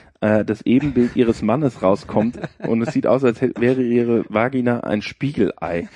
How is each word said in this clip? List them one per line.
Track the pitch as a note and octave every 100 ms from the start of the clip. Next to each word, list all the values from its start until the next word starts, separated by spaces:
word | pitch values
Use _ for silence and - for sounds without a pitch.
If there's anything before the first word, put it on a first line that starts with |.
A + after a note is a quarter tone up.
| - _
äh, | G#2+ G#2+
das | G2 F2+
Ebenbild | - B2 D3 B2+ A#2+ -
ihres | A#2 A2
Mannes | G#2+ B2+ C#3+ -
rauskommt. | F#2 G2+ - G#2+ A2+ - - - G3
Und | A2+
es | A#2
sieht | - A#2+
aus, | B2+
als | C3 A2
hätte, | B2+ -
wäre | A#2+ B2+
ihre | A#2+ A#2+ A#2 A#2 -
Vagina | G#2+ A#2+ C3+ B2 A#2+
ein | - G#2
Spiegelei. | - - C#3 D3 F#2+ - E2 F2 -